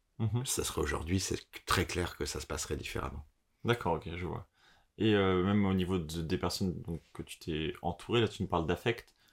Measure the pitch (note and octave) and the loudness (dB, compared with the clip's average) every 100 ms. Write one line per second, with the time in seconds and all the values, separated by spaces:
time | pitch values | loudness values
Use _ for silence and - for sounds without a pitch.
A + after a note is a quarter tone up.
0 | _ - A2+ A#2 C3 - E2+ - D2+ D2 | _ -4 0 0 0 -2 -2 -2 -2 -2
1 | D#2 F#2+ - - - - - - E2 - | 0 0 0 -4 -6 -14 0 2 2 0
2 | E2+ - D2 D2+ - D2+ - C#2+ - - | -2 -4 -6 -6 -6 -6 -4 -6 -4 -6
3 | C2 C2+ - _ _ _ A2 A#2 F2 D#2+ | -6 -8 -12 _ _ _ 0 0 0 -2
4 | - E2+ F2 E2 - _ _ _ _ - | -2 -6 -6 -6 -10 _ _ _ _ 0
5 | A2 G#2 F#2+ F#2 F#2 G#2 G2 F#2+ F2 F#2+ | 4 6 6 6 6 4 4 4 4 0
6 | D#2 E2 E2 F2+ E2+ - F#2+ E2 E2 E2 | 0 -4 0 0 0 0 0 -2 -6 -8
7 | - - D#2+ - - D2+ D#2+ - E2+ - | -8 -12 -12 -10 -4 -2 -2 -2 -4 -6
8 | - A2+ G#2+ - F#2 F2 D#2+ F2 - - | 0 2 2 0 -2 0 0 0 0 -2
9 | - _ _ | -6 _ _